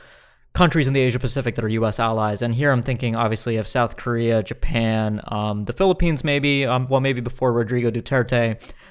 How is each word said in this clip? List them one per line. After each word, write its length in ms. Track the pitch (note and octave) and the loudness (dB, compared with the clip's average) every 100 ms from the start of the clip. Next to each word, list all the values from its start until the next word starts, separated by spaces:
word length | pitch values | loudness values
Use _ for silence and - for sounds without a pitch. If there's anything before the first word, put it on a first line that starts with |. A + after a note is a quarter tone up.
| - - _ _ _ | -20 -20 _ _ _
countries 320 | - F3 D#3 C3+ | 2 4 4 2
in 80 | |
the 60 | C3+ | 2
Asia 160 | B2+ A#2+ | 2 0
Pacific 360 | B2+ C#3 B2 | -2 -2 -2
that 80 | A2+ | -2
are 60 | A2 | -2
U 160 | A2+ | 0
S 160 | A2 G#2+ | 0 0
allies. 400 | A2+ A2+ G#2+ G#2 | 0 0 -2 -2
And 140 | A#2 | -2
here 160 | A#2 D3 | 0 2
I'm 100 | C3 | 2
thinking, 340 | B2 A#2+ A#2+ | 0 -2 -2
obviously, 440 | A2+ A2+ A2+ A#2+ A2 | 0 0 0 -2 -2
of 100 | G#2+ | -2
South 300 | B2+ A#2 - | -2 -2 -2
Korea, 440 | B2 A#2 A#2 A2+ | -4 0 2 2
Japan, 800 | G2 - - A#2 A2+ A2 G#2+ G#2+ - | 0 -2 0 2 0 0 0 -4 -4
um, 360 | G#2 G#2+ G#2 | -4 -2 -2
the 100 | G#2 | -4
Philippines, 500 | - F#3+ F3+ E3+ D3 | 0 2 4 2 2
maybe, 400 | D3+ C#3+ C#3+ C#3 | 0 0 2 2
um, 240 | C3 B2+ C3 | 2 0 2
well, 140 | C3+ | 2
maybe 180 | C3+ B2 | 2 -2
before 320 | A#2+ - C3 | -4 -2 0
Rodrigo 380 | A#2 G#2+ B2 A#2 | 0 0 0 0
Duterte. 840 | A2+ - C3+ A#2+ B2 A#2 G#2+ - - - | -2 -2 -2 2 0 0 -2 -10 -20 -8